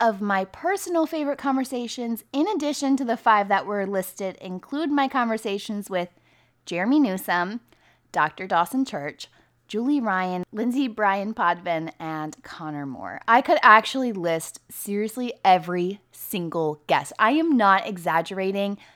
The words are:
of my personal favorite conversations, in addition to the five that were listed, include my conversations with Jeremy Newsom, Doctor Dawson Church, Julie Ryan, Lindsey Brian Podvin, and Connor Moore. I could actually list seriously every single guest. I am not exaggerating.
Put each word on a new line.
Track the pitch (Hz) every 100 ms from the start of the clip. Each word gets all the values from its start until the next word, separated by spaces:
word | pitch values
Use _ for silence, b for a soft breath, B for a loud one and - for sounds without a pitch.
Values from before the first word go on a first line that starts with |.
of | 233 196
my | 208 190 190
personal | - 339 392 370 339 320
favorite | 320 285 269
conversations, | 277 269 262 247 233 - 233 226 -
in | 269 359
addition | 392 294 - 269 269
to | 247
the | 240
five | 240 214 196
that | 196 170
were | 208 196
listed, | 196 185 - 190 180
include | 185 185 - 285 320
my | 285 269
conversations | 269 233 226 226 196 - 208 196
with | 185 180 _ b b b b -
Jeremy | 170 208 302
Newsom, | 254 185 190 180 175 233 - b b b _
Doctor | - 156 - 185
Dawson | 175 170 262
Church, | 269 165 147 - - b b b _
Julie | 208 247 294
Ryan, | 226 185 185 180 175
Lindsey | 214 233 254 262
Brian | 214 202 196 202
Podvin, | 220 175 175 180 165 165 -
and | 160 156 156 -
Connor | - - 156 147 139
Moore. | 110 92 104 -
I | 233
could | 269 311
actually | 254 220 214 269 247
list | 196 170 165 - - -
seriously | - - 202 214 240 247 - 190
every | 185 170 180 180 202 _
single | - - 202 165 165 156 151 -
guest. | 151 143 -
I | 220
am | 302 330 262
not | 196 190 -
exaggerating. | 185 165 165 165 190 190 196 202 202 b